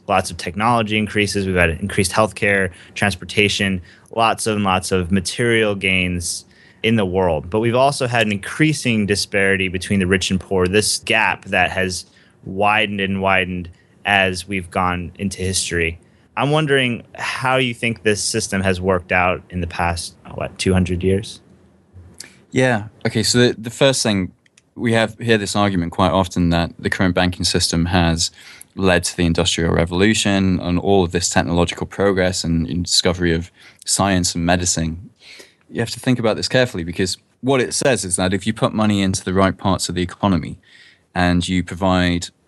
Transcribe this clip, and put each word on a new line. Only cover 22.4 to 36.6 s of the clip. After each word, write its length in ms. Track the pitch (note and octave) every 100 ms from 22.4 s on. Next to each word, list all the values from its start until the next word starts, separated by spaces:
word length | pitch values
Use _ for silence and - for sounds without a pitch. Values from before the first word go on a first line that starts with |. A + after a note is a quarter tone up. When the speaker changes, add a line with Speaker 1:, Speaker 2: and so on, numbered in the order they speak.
| _
Speaker 2:
Yeah. 380 | B2+ C3 A2+ G#2+ - A2+
Okay, 160 | A2+
so 160 | G#2 B2
the, 180 | B2 F2+
the 140 | A#2
first 320 | - C#3 C3
thing, 320 | A#2 G2 F2+ - _ _ _
we 200 | - A#2+
have 240 | A2+ A2 G#2
hear 180 | A#2 A2
this 180 | G2 G#2+
argument 360 | G2+ F#2+ E2+
quite 180 | - F#2
often 400 | F2 F#2+ - F2
that 240 | E2+ E2+ -
the 100 | G2+
current 240 | - F#2+
banking 320 | F2+ F2+ F2+ E2+
system 400 | F2+ - E2+ E2
has 460 | F2+ E2+ E2 - - - - - -
led 280 | F#2+ F2
to 120 | F2+ -
the 120 | E2+
Industrial 440 | E2 E2+ - E2
Revolution 880 | E2+ E2+ F2 G2+ G#2+ G#2 G2 F#2+ F2+
and 200 | E2+ F2
all 240 | - G2
of 80 | F2
this 180 | F2 F2
technological 560 | - D#2 E2+ E2+ - E2+
progress 580 | - G2 F#2 F2+ F2+
and, 240 | E2 E2 D#2+
and 160 | F2
discovery 480 | E2+ - A2+ F2+ F2
of 180 | E2 F2 _ - _ -
science 480 | - G2 F#2 F2
and 100 | F2
medicine. 680 | E2+ F2 F2 - E2 E2+ G#2+ _ - - - _ _
You 120 | -
have 100 | A2+
to 80 | -
think 180 | - B2
about 180 | A2+ F2
this 120 | -
carefully, 360 | C3